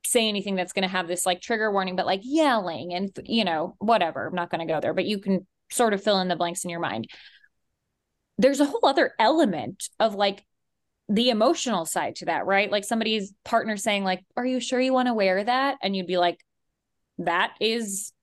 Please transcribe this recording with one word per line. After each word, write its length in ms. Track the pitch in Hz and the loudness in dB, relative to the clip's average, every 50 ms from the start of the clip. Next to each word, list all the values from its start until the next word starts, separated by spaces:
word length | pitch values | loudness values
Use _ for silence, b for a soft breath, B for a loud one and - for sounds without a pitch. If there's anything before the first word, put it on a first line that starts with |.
| - | -4
say 240 | - - 240 226 220 | 2 2 2 2 2
anything 260 | 202 202 196 202 196 | 0 -2 -4 -2 -2
that's 180 | 185 180 175 | -2 -2 -2
gonna 160 | - 196 190 185 | -2 -4 -4 -2
have 200 | 190 185 175 165 | -2 -4 -2 -2
this, 180 | 180 180 - | -4 -2 0
like, 140 | 185 180 180 | -2 -2 -2
trigger 320 | - - 240 214 220 220 | -2 -4 -2 0 0 0
warning, 240 | 202 196 190 185 185 | 0 0 0 0 -2
but, 100 | 185 - | -2 0
like, 140 | 117 185 196 | 0 0 -2
yelling 720 | 196 254 285 320 311 285 247 220 185 180 165 123 156 175 175 | -2 -2 0 2 4 4 2 2 0 -4 -6 -6 -8 -6 -4
and, 160 | 180 196 196 - - - | -4 -4 -6 -6 -10 -8
you 200 | - - 233 208 | -2 0 0 0
know, 300 | 180 165 156 160 190 - _ | 2 0 0 -2 -4 -6 _
whatever, 480 | - 214 233 208 180 160 156 143 104 | 2 2 4 4 4 0 -2 -4 -6
I'm 80 | 151 180 | -4 -4
not 160 | 180 170 170 | -4 -4 -4
gonna 160 | - 165 165 | -4 -6 -2
go 140 | 165 160 151 | -2 -2 -2
there, 140 | - - - | 0 -2 -2
but 120 | 180 180 | 0 -2
you 120 | - 214 196 | -2 -2 -4
can 280 | 196 196 190 180 - _ _ _ _ _ | 0 -2 -2 -2 -2 _ _ _ _ _
sort 240 | - - 247 226 202 | 0 2 2 2 2
of 80 | 196 | 0
fill 180 | 196 220 208 190 | 0 2 2 2
in 80 | 185 185 | 2 0
the 80 | 180 | -2
blanks 280 | - 175 175 170 - - | -2 -2 -4 -4 -6 -8
in 60 | 180 | -8
your 100 | 170 170 | -6 -4
mind. 280 | 170 139 95 113 113 B B B B B B B B B _ _ _ _ _ _ _ _ _ _ _ _ _ _ _ _ _ - | -4 -4 -4 -6 -8 B B B B B B B B B _ _ _ _ _ _ _ _ _ _ _ _ _ _ _ _ _ 2
There's 220 | 208 269 277 277 | 4 4 4 4
a 60 | 294 | 2
whole 180 | 285 392 466 - | 0 2 2 2
other 300 | 285 277 349 277 - - - | 4 4 4 2 2 2 2
element 720 | 226 220 320 320 320 220 175 147 113 110 190 _ - - _ _ | 4 4 6 4 4 2 2 -4 -6 -8 -10 _ -12 -14 _ _
of, 160 | 214 226 202 | 0 0 2
like, 300 | 196 202 202 196 196 _ _ _ _ _ _ _ _ _ _ _ _ _ - | 2 0 0 0 -4 _ _ _ _ _ _ _ _ _ _ _ _ _ 0
the 220 | 208 214 240 247 | 2 2 4 2
emotional 560 | 233 208 214 262 320 - - 262 220 180 165 | 4 4 4 2 2 2 -2 -2 -2 -2 -2
side 300 | 160 - 180 151 120 - | -2 -4 -2 -4 -4 -6
to 100 | - 175 | -6 -4
that, 200 | - 165 143 92 | -2 -2 -2 0
right? 240 | 165 196 196 208 196 | 2 2 2 2 2
Like, 140 | 202 208 196 | 0 -2 -2
somebody's 480 | - 226 226 220 220 220 220 196 196 - _ _ | -2 -2 -2 0 0 -2 -2 -4 -6 -12 _ _
partner 320 | - - 226 - 220 214 | 0 0 0 0 0 -4
saying, 280 | 202 - 226 208 202 196 | -2 -2 0 0 0 0
like, 200 | 190 185 185 _ _ _ | -2 -2 -4 _ _ _
"Are 80 | - 247 | -4 -2
you 160 | 254 254 254 | -2 -2 -2
sure 200 | 233 - 262 247 | -2 -2 0 0
you 120 | 254 262 | 2 2
wanna 220 | 262 254 254 247 240 | 2 2 2 2 2
wear 280 | 220 196 190 185 190 | 2 2 2 2 2
that?" 360 | 208 226 247 262 269 277 - - | 2 0 0 2 2 0 -2 -2
And 140 | - 196 196 | -4 -2 -2
you'd 100 | 190 185 | -2 -2
be 120 | 170 185 180 | 0 2 2
like, 260 | 175 175 170 _ _ _ _ _ _ _ _ _ _ _ _ _ _ _ _ - | 2 2 0 _ _ _ _ _ _ _ _ _ _ _ _ _ _ _ _ -6
"That 380 | 175 175 170 180 202 - - - | -2 -2 0 0 0 -2 -2 -2
is 520 | 208 220 226 233 226 202 196 190 - - _ _ | -2 0 0 -2 -4 -6 -8 -8 -10 -12 _ _